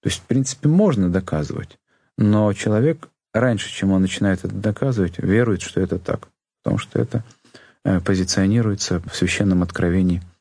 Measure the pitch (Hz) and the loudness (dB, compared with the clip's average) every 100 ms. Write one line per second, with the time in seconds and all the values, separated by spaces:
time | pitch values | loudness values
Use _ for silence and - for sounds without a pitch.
0 | - - - 127 135 - 147 165 208 127 | -4 -6 -2 -2 -2 -2 2 4 2 2
1 | 92 92 95 76 73 - - - _ _ | 0 0 -2 -6 -4 -8 -12 -18 _ _
2 | _ - 107 107 107 98 - 107 139 160 | _ 0 2 4 2 0 0 2 2 0
3 | - _ _ 110 123 110 - - 98 95 | -8 _ _ 0 0 0 -4 -2 0 2
4 | 95 - 101 92 95 101 107 104 139 117 | 2 0 0 0 -2 -4 -4 -2 -2 0
5 | 90 - - 104 120 92 - - 92 90 | -2 -2 0 2 2 0 -2 -2 -2 -2
6 | - - - _ _ _ - - - - | -4 -8 -8 _ _ _ -2 -2 -2 -4
7 | 123 - 110 - _ - - _ - 95 | -2 -4 -8 -20 _ -20 -20 _ 0 0
8 | 87 95 92 - 95 110 110 98 - 90 | 0 0 0 0 2 2 0 -2 -2 -4
9 | 87 - 90 - 101 92 87 - 87 90 | -4 -4 -2 0 2 2 0 0 0 2
10 | 92 87 87 _ | 2 0 -4 _